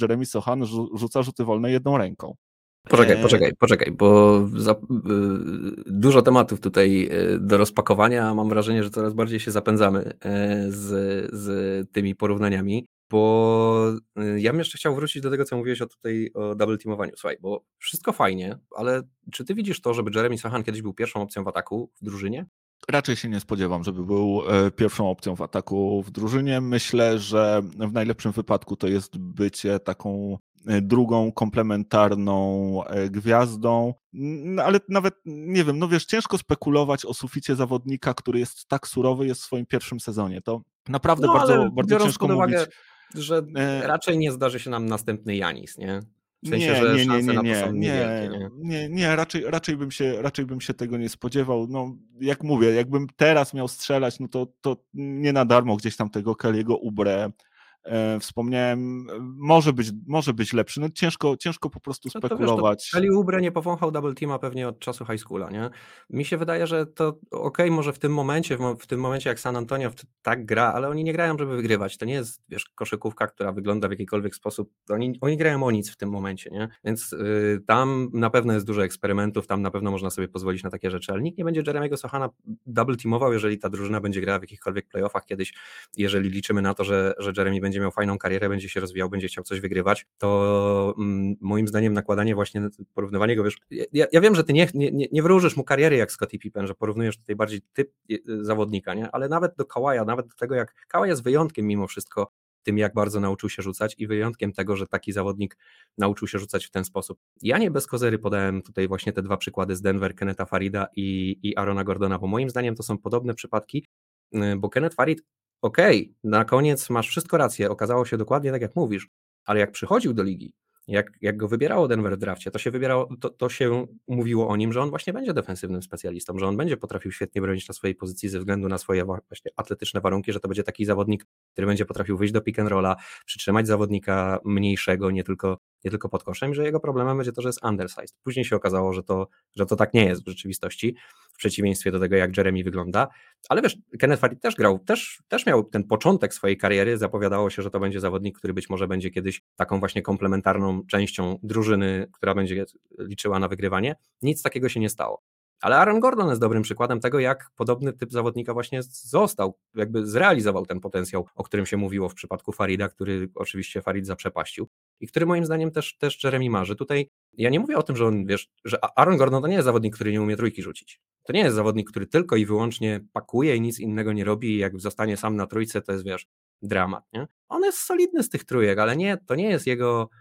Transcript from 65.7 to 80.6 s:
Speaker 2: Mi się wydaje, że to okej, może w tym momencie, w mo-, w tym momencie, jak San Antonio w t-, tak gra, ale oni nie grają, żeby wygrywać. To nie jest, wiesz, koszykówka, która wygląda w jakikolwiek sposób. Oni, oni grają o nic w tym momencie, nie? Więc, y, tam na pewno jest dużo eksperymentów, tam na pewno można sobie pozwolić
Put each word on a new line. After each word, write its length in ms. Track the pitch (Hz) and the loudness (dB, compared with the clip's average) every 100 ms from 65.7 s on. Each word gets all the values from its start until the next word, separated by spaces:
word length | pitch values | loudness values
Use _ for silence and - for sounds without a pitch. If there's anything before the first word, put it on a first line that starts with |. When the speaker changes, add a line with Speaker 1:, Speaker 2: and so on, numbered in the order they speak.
| - - - - | -10 -20 -20 -10
Speaker 2:
Mi 160 | 127 143 | -8 -4
się 120 | 165 | -4
wydaje, 300 | 165 170 165 | -2 -2 -2
że 180 | 165 156 | -2 -4
to 340 | - 156 156 - | -2 -2 -2 -10
okej, 400 | - 143 - 175 | -6 -6 0 2
może 220 | 165 143 | 2 0
w 60 | 143 | -2
tym 140 | 143 | -2
momencie, 440 | 147 135 151 165 123 | 0 0 -2 -2 -2
w 20 | |
mo-, 160 | 127 117 | -4 -4
w 120 | - | -6
tym 120 | 127 | -4
momencie, 300 | 127 135 135 | -2 -4 -4
jak 100 | 117 | -4
San 160 | 131 123 | -4 -4
Antonio 340 | 120 135 123 | -4 -4 -4
w 40 | 127 | -8
t-, 120 | - _ | -20 _
tak 240 | - 120 113 | -4 -4 0
gra, 280 | 113 117 | 2 2
ale 160 | 117 139 | 2 -2
oni 140 | 151 | -2
nie 100 | 160 | -2
grają, 240 | 160 170 151 | 0 0 0
żeby 180 | 139 123 | -2 -2
wygrywać. 420 | 113 104 98 - | 2 0 0 -6
To 80 | 110 | -6
nie 80 | |
jest, 280 | 135 113 - - | -4 -6 -12 -16
wiesz, 160 | 107 - | -12 -12
koszykówka, 640 | - 110 107 110 - 107 | -10 -8 -4 -6 -4 -6
która 240 | - 101 | -2 -4
wygląda 360 | 98 101 104 98 | -4 -2 0 -2
w 40 | |
jakikolwiek 440 | 98 98 104 101 - | -4 -4 -2 -4 -6
sposób. 380 | 107 - 101 _ - | -10 -6 -10 _ -6
Oni, 280 | 107 123 127 | -2 -2 -2
oni 160 | 135 151 | -2 2
grają 260 | 160 139 | 2 2
o 80 | 131 | 2
nic 180 | 107 101 | 0 -2
w 80 | - | -8
tym 120 | 101 | -6
momencie, 400 | 101 98 95 - | -4 -6 -8 -10
nie? 180 | 98 113 - | -8 -8 -8
Więc, 300 | 107 113 - | -6 -6 -6
y, 500 | - 104 107 104 104 101 | -6 -2 0 2 0 4
tam 420 | 113 131 131 123 | 4 4 0 -2
na 160 | 117 117 | 0 2
pewno 240 | 123 117 | 2 2
jest 120 | 110 107 | 0 0
dużo 180 | 104 | -2
eksperymentów, 640 | 92 - 101 101 104 104 - | -2 -2 -2 0 0 -2 -4
tam 140 | 98 | -2
na 100 | 98 | -2
pewno 200 | 98 101 | -2 -4
można 180 | 95 95 | -4 -4
sobie 180 | 95 92 | -6 -6
pozwolić 360 | 95 92 92 | -6 -6 -4